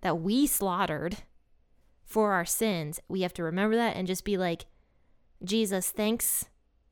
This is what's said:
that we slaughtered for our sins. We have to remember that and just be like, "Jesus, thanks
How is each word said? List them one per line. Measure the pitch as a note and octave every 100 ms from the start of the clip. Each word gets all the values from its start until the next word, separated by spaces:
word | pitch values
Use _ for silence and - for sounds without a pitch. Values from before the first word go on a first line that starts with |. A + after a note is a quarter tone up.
that | F#3 D#3+
we | E3 A#3 C#4+
slaughtered | - G3 F3+ G3+ D3+ D#3 G3+ - - _ _ _ _ _ _
for | - A3 G#3
our | F#3+ E3+
sins. | - A3+ F3+ D3+ - -
We | F#3+
have | F3+
to | -
remember | E3 F3+ G#3+ A3+
that | A#3 -
and | F#3
just | F#3
be | - G3
like, | F3+ E3+ - - _ _ _ _ _ -
"Jesus, | F3+ A3 G#3+ F#3+ F3+
thanks | - G#3+ A#3 - - - _ _ _ _